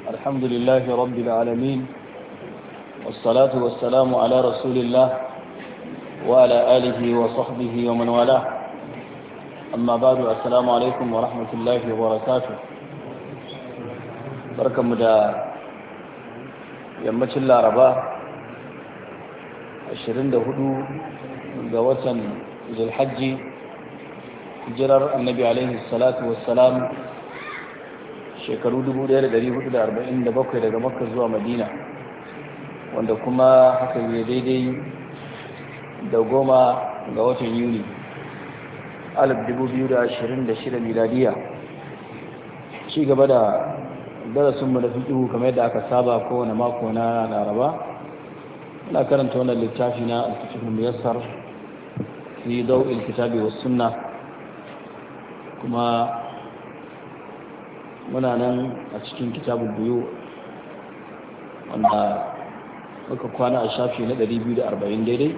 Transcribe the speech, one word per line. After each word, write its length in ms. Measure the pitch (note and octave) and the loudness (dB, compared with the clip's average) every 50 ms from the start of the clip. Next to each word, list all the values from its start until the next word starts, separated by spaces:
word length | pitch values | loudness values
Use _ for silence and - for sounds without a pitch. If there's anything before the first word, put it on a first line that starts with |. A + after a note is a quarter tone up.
| - | -8
الحمد 400 | - A2 A2 - - C#3 C3 B2+ | -8 -8 -4 -4 -2 0 0 0
لله 400 | B2 A#2+ A#2+ A#2+ B2+ C3 C3 A#2+ B2+ B2 | 0 0 2 4 6 6 4 4 2 2
رب 200 | A#2 B2 B2+ A#2+ A#2+ | 2 2 0 0 -2
العالمين. 640 | A#2 A#2+ A2+ A2+ A#2 A#2+ A#2 A#2+ B2+ C3+ C#3 C3 C3 C3 - - - - - - - - - - - - - - - - - - - - - - | 0 2 2 2 2 2 2 0 0 0 0 -2 -4 -6 -10 -16 -16 -16 -16 -16 -14 -14 -14 -14 -14 -14 -14 -14 -16 -16 -16 -16 -16 -16 -16 -12
والصلاة 520 | - - A2+ - - A#2+ A2+ B2+ C3+ C3 C3+ | -10 -10 -10 -2 0 4 6 8 6 6 6
والسلام 540 | B2+ B2 A#2 - - B2+ A#2+ B2+ C3 C3 B2+ | 2 0 0 0 0 0 4 4 4 4 6
على 260 | B2+ A2+ A2+ A#2+ B2+ B2+ | 4 4 4 6 6 6
رسول 360 | B2+ A#2+ A2 - - C3 B2 | 6 4 2 0 -2 0 0
الله 320 | B2+ A#2+ A#2+ B2 B2+ C3 B2+ - - - - - - - - - - - - - - - - - - - - - - - | 2 2 4 6 6 6 6 4 -4 -6 -8 -10 -12 -14 -14 -14 -14 -14 -14 -14 -14 -14 -12 -12 -12 -12 -14 -12 -4 2
وعلى 320 | - A#2+ B2+ B2+ A#2+ A#2+ A#2+ B2 A#2+ B2+ | 6 10 10 10 10 8 6 8 8 8
آله 240 | B2+ B2 B2 A2+ A2 A#2+ A#2+ A#2+ | 6 6 2 0 2 2 2 4
وصحبه 600 | A#2+ A#2 A2+ A#2+ C3 A#2+ A#2 B2 A#2+ B2 A#2 A#2 A#2+ | 4 4 4 2 0 -2 -2 -2 -4 -4 -2 0 0
ومن 280 | A#2+ A#2+ A#2 A#2 A#2 A#2 | 2 2 2 2 2 4
والاه. 360 | A#2 A#2+ A#2+ B2+ C3 B2 - - - - - - - - - - - - - - - - - - - - - - - - - - | 6 6 6 8 6 6 4 0 -6 -6 -8 -10 -12 -12 -12 -12 -12 -12 -14 -14 -14 -16 -16 -16 -16 -16 -16 -16 -16 -16 -12 -8
أما 220 | - A#2 A#2+ A#2+ A#2+ | -4 0 2 2 4
بعد، 220 | A#2 B2+ C3 C3 B2+ B2+ | 6 6 6 6 6 4
السلام 400 | A2+ A2 A2 - A#2+ B2 B2+ B2 B2 | 2 2 0 0 4 4 6 6 6
عليكم 380 | A#2+ B2 B2+ B2+ A#2+ - C3 | 4 4 4 2 0 0 -2
ورحمة 440 | A#2+ A2+ A2+ A#2+ A#2+ A#2 A#2+ A2+ A2 | 0 2 0 0 0 -2 -4 -6 -6
الله 280 | A2+ A2+ A2+ B2 B2 A#2+ A#2 | -4 -2 0 2 2 2 0
وبركاته. 680 | A#2 A2 A2 A2+ A2 A2 A2 - B2+ B2+ B2+ B2 - G#2+ - - - - - - - - - - - - - - - - - - - - - - B2 A#2+ A#2+ A#2+ A#2+ A#2+ - - - - - - - - - - - - | 0 0 2 2 2 2 2 2 2 2 2 0 -2 -8 -10 -12 -14 -14 -14 -14 -14 -14 -12 -12 -12 -12 -12 -12 -12 -12 -14 -14 -14 -14 -14 -12 -12 -12 -10 -10 -10 -10 -10 -12 -12 -12 -12 -10 -10 -10 -10 -10 -8 -4
Barkanmu 420 | - - C3 B2+ C3+ A#2+ A#2 A#2 | 0 0 0 2 2 2 2 2
da 180 | A2 A#2 A2+ A2 G#2+ G#2 G#2 - - - - - - - - - - - - - - - - - - - - - A#2 C3 C3+ - - - - - - - - - - - | 4 6 6 8 8 6 4 2 -2 -6 -6 -8 -10 -12 -14 -14 -14 -14 -16 -16 -16 -16 -16 -16 -16 -16 -14 -14 -14 -14 -14 -14 -16 -16 -16 -16 -16 -16 -16 -12 -4 -4
yammacin 400 | A2 A2 A#2+ B2+ B2 - D3 C3+ | -2 0 0 0 0 0 0 6
Laraba, 440 | C3 B2 A#2+ A2+ A2 G#2+ A#2+ C3 C3 B2 - - - - - - - - - - - - - - - - - - - - - - - - - - - - - - - - - - - - - - - | 6 8 8 8 6 8 8 8 8 8 4 -2 -4 -8 -8 -10 -12 -12 -14 -14 -14 -14 -14 -14 -14 -14 -14 -16 -16 -16 -16 -16 -14 -14 -14 -14 -16 -16 -16 -16 -16 -16 -16 -16 -16 -16 -14 -12 -10
ashirin 400 | A2+ A2+ - A#2 A2+ B2+ C3+ C#3 | -10 -8 -6 -4 -2 0 0 2
da 60 | B2+ A#2 | 2 2
hudu 400 | A2+ B2+ C3+ C#3 C3+ C3+ C3+ C3 - - C#3+ - - - - - - - - - - - - A#2+ A#2 A#2 | 2 2 0 0 0 0 0 -2 -4 -6 -8 -10 -10 -10 -12 -12 -12 -12 -12 -12 -12 -10 -10 -8 -6 -2
ga 120 | A#2 A#2 | 2 4
watan 400 | A#2 B2+ C3 B2+ - C3 A#2+ A#2 G#2+ G#2 G2+ G2 - - - - - A#2 | 4 4 4 2 2 0 0 0 -2 -4 -6 -8 -10 -12 -14 -14 -12 -10
Zulhajji, 640 | A2+ A2 A2+ A2+ - - C#3 C3+ A#2+ B2 C3+ C3 C3 B2 - - - - - - - - - - - - - - - - - - - - - - - - | -4 -2 -2 -2 2 0 0 0 0 -2 -2 -2 -2 -4 -8 -12 -14 -14 -14 -14 -14 -14 -14 -16 -16 -14 -14 -14 -16 -16 -16 -16 -16 -16 -16 -14 -14 -12
hijirar 500 | - - A#2 A#2+ C3+ C3+ C3+ C3+ C3+ D3 | -10 -10 -2 0 4 6 6 6 6 4
Annabi 320 | C3+ C3 B2 B2+ A#2+ A#2+ B2+ | 0 0 0 0 2 2 4
alaihi 320 | A#2 A#2 B2+ B2+ B2 B2 A2 - - | 4 4 2 0 0 -2 -4 -4 -4
salatu 400 | A#2+ A2+ B2+ C3 B2+ - B2 A#2 | 0 4 4 4 4 2 -2 -2
wassalam 560 | A2+ - - B2 A#2 B2 B2+ B2+ B2+ B2+ B2 - - - - - - - - - - - - - C6+ - - - - - - - - - - - - - - - - - - - | -2 -2 -2 0 6 8 8 8 6 4 -2 -2 -4 -8 -10 -12 -12 -14 -14 -14 -14 -14 -14 -12 -12 -12 -14 -14 -14 -16 -16 -16 -16 -16 -14 -14 -14 -14 -14 -14 -14 -12 -6 -6
shekaru 320 | A2 - - A#2+ A#2+ C3 | -6 -2 -2 0 0 0
dubu 240 | C3 C#3 C3 C3+ C3+ | 0 0 -2 -2 2
ɗaya 240 | C3 C3 C3+ C3+ B2 | 4 4 4 6 6
da 80 | A2+ | 4
ɗari 140 | A2+ A#2+ B2+ | 2 2 2
hudu 160 | A#2+ B2+ C3 C3+ | -2 -2 -2 0
da 140 | B2 A#2+ A2 A2 | 2 2 2 2
arba'in 320 | G#2 A2+ B2 B2+ B2+ B2+ A#2+ | 0 -2 -2 -2 0 2 2
da 60 | A#2 | 2
bakwai 300 | A2+ C3 C3 - - A#2+ A2+ | 2 2 0 2 0 0 2
daga 140 | A2 G#2+ A2+ | 2 2 2
Makka 240 | A#2+ C3 A#2 - B2+ A2+ | 0 -2 -2 -2 -4 -2
zuwa 160 | A2+ B2+ A#2+ A2+ | 0 0 0 2
Madina, 400 | A2+ G#2+ G#2 A#2 A#2+ A#2+ G#2+ G2+ - - - - - - - - - - - - - - - - - - - - - - - - - | 0 0 -2 -2 -2 -2 -2 -4 -6 -10 -12 -12 -12 -12 -14 -14 -14 -14 -14 -14 -14 -14 -14 -14 -14 -14 -14 -14 -14 -14 -12 -6 -4
wanda 160 | B2+ A2+ A2 A2 - | -2 0 0 0 0
kuma 560 | - B2+ B2+ B2+ C3 C3 C3 B2+ B2+ B2+ B2+ | 0 0 4 8 10 10 12 12 12 10 8
haka 240 | B2+ B2+ B2+ - A#2+ A2+ A2+ | 6 0 0 0 0 0 0
ne 160 | A#2 A#2 A2+ | 0 0 0
daidai 480 | A2+ B2 B2+ B2+ B2+ C3 C3 B2+ B2+ B2+ C3+ - - - - - - - - - - - - - - - - - - - - - - - - - G2 | 0 0 0 2 2 2 2 2 0 -2 -4 -6 -10 -10 -12 -12 -14 -14 -14 -14 -14 -14 -14 -14 -14 -14 -14 -14 -14 -14 -14 -14 -14 -12 -10 -6 0
da 100 | G#2+ A2+ A2+ | 2 2 2
goma 560 | A2 B2+ C3+ C3+ C3+ C3 B2+ B2+ A#2+ - - - - - - - - | 4 4 4 6 6 8 8 8 6 4 0 -2 -4 -6 -8 -8 -6
ga 80 | - G#2+ | 0 2
watan 300 | A2+ B2 B2+ B2+ B2+ A2+ | 2 2 2 2 0 -2
Yuni, 320 | A2+ A#2+ A#2+ A#2+ A#2 G#2+ G#2 - - - - - - - - - - - - - - - - - - - - - - - - - - - | 0 0 2 0 0 -2 -2 -6 -10 -12 -12 -12 -12 -12 -12 -12 -12 -12 -14 -14 -14 -14 -14 -14 -14 -14 -14 -14 -14 -14 -14 -6 2 2
alif 160 | C#3+ C3+ C3 A2 A2 | 4 4 4 0 -2
dubu 220 | A#2+ A#2+ B2 C3 B2 | -4 -2 -2 -2 -2
biyu 160 | B2 B2+ C3 | 0 0 0
da 140 | C3 C3 A#2+ A#2+ A#2 | 2 2 2 2 2
ashirin 380 | G#2 - A#2 A2+ C3 C3 C3 A2+ | 0 -2 -4 -4 -2 -2 -2 -2
da 60 | A2 G#2+ - | -2 -4 -4
shida 160 | C#3 B2 A#2+ | -4 -4 -2
miladiya. 540 | A#2 A2+ A2 A2+ A2+ A2 B2 B2+ C3 A2 G2+ - - - - - - - - - - - - - - - - - - - - - - - - - - - - - - - | -2 0 2 2 2 2 4 4 4 4 2 -2 -8 -10 -12 -12 -14 -14 -14 -14 -14 -14 -14 -14 -14 -14 -14 -14 -14 -14 -14 -14 -16 -16 -16 -16 -16 -14 -14 -14 -12 -4
Ci 160 | - D#3 D3+ | -2 0 4
gaba 220 | C3+ C#3 B2+ C3+ | 4 6 6 8
da 140 | C3+ C3 A#2+ A2 G2+ G2+ - - - - - - - - - - - - - - | 8 8 6 6 6 4 2 0 -2 -6 -8 -8 -10 -10 -12 -12 -12 -12 -12 -10
darasinmu 540 | A#2 A2+ C#3 D3 C#3 B2+ - C#3 C3 B2+ B2 | -2 2 4 4 4 4 2 0 2 2 2
na 60 | A#2+ A#2 | 2 0
fiqhu 400 | A2+ B2+ B2 B2+ C#3 C3 B2+ A2+ | 0 -2 -4 -2 0 0 0 0
kamar 240 | - A#2 B2 C3 B2 | 0 2 2 2 4
yadda 100 | B2 A#2 A#2 | 4 2 2
aka 160 | - A2 G2+ - | 2 -2 -2 2
saba 380 | B2+ B2 A#2+ A#2+ A#2+ - - | 2 4 4 4 2 2 0
kowane 240 | - B2 B2 A#2+ A2+ | 0 -2 -2 0 0
mako 380 | G#2+ A2+ A#2+ A#2+ A#2+ A#2+ A#2 A2 | 0 0 0 0 0 -2 -2 -2
na 360 | A2 A#2 A#2 A#2 A#2 A#2 A2 A2 | 0 0 0 0 0 0 0 0
Laraba. 480 | G#2+ G#2 G#2 G#2 G#2 A2+ C3 D3+ D#3+ - - - - - - - - - - - - - - - - - - - - - - - | 0 -2 0 0 0 2 2 0 0 -4 -8 -10 -10 -12 -12 -14 -14 -14 -16 -16 -16 -16 -16 -16 -16 -16 -16 -16 -16 -14 -10 -2
Muna 160 | - D3 C3+ | 0 0 2
karanta 320 | - C#3+ C#3 C3 B2 A2+ B2+ | 4 4 2 2 2 0 0
wannan 200 | B2+ B2+ A#2+ A#2 | 2 2 2 0
littafi 400 | A2+ A2 - - B2 A#2+ A#2+ A#2 | 0 -2 0 -2 -2 0 0 -2
na 240 | A#2 A#2 A#2 A#2 A#2+ | -2 -2 0 0 -2
Al-Fiqhul 440 | A2+ G#2+ - - - - - A2+ A2+ | -2 -4 -6 -8 -10 -10 -8 -6 -4
Muyassar 460 | A2 A2 A2+ A#2+ A#2+ - - A#2+ A2+ B2 A#2 - - - - - - - - - - - - - - - - - - - - - - - | -2 0 0 -2 -2 -2 -2 -2 -2 -2 -4 -8 -12 -12 -14 -14 -16 -16 -16 -16 -16 -16 -16 -12 -10 -8 -8 -8 -10 -16 -16 -16 -16 -10
fi 200 | - A#2+ A#2+ B2 | -6 -4 -2 -2
Daw'il 400 | A#2 A#2+ B2+ B2+ C3+ - B2 A2+ - | 2 4 4 4 4 2 0 -2 -2
Kitabi 320 | - A2+ B2 A#2 A#2 A#2 A2+ | -4 -2 0 0 0 2 0
was 120 | G#2+ A2 G#2+ - | 0 0 -2 -4
Sunnah. 280 | - B2+ B2+ A#2+ A#2+ A2+ - - - - - - - - - - - - - - - - - - - - - - - - - - - - - - - - - - | -2 0 2 2 2 2 0 -4 -10 -10 -12 -12 -14 -14 -16 -16 -16 -16 -16 -16 -16 -16 -16 -16 -16 -16 -16 -16 -16 -16 -16 -16 -16 -16 -16 -16 -16 -16 -14 -10
Kuma 480 | - B2+ A#2 A#2 A#2+ A#2 A#2 A#2 A#2 A#2 - - - - - - - - - - - - - - - - - - - - - - - - - - - - - - - - - - - - - - - - | -6 -4 -2 0 2 2 2 2 2 0 -2 -6 -8 -10 -12 -12 -14 -14 -14 -16 -16 -16 -16 -16 -16 -16 -18 -18 -16 -16 -16 -16 -16 -16 -16 -16 -16 -16 -16 -16 -16 -18 -18 -18 -18 -18 -18 -16 -10 -6
muna 240 | - B2+ C3 B2+ A#2+ | -2 0 0 2 2
nan 380 | A#2 B2 B2 B2 B2 C3 C3 A#2+ - - - - | 2 2 2 2 0 -2 -2 -4 -8 -10 -10 -10
a 40 | G#2+ | -10
cikin 280 | - - - - B2+ A#2 | -10 -12 -8 -6 -6 -4
Kitabul 400 | A2+ - - B2+ A#2+ A#2 A#2 G#2+ G#2 | -4 -4 -2 -2 -2 0 -2 -2 -2
Buyu, 280 | G#2+ A2 A#2 B2 A#2+ B2+ - - - - - - - - - - - - - - - - - - - - - - - - - - - - - - - - - | -2 0 0 0 0 -2 -4 -8 -12 -14 -14 -16 -16 -16 -16 -16 -16 -16 -16 -16 -16 -16 -16 -16 -16 -16 -16 -16 -16 -16 -16 -16 -16 -16 -16 -16 -16 -12 -8
wanda 560 | - - G#2 - G#2+ G#2 G2+ G2+ - - - - - - - - - - - - - - - - - - - | -4 2 4 4 4 4 2 2 0 -2 -4 -6 -8 -10 -12 -12 -12 -14 -14 -14 -16 -16 -16 -16 -16 -16 -10
muka 200 | - C3 B2 - A#2 | -8 -8 -6 -6 -8
kwana 320 | - - B2 B2 B2 B2+ | -2 0 2 2 2 2
a 60 | A2+ A2 - - | 0 0 0 0
shafi 280 | B2 B2 - - A#2 | 0 0 0 -2 -2
na 80 | A2 C3 | -2 2
ɗari 240 | B2+ A2+ G#2+ A#2 A#2 | 2 2 2 2 -2
biyu 120 | A2 A#2+ A#2 A#2+ | -2 0 0 0
da 100 | B2 G#2+ | 0 0
arba'in 360 | G#2 G2+ G2+ G2+ G#2+ A2 A2 | -2 -2 -2 -2 0 0 2
daidai. 280 | A2+ A#2+ B2 C#3+ D#3 E3 | 2 2 2 2 0 0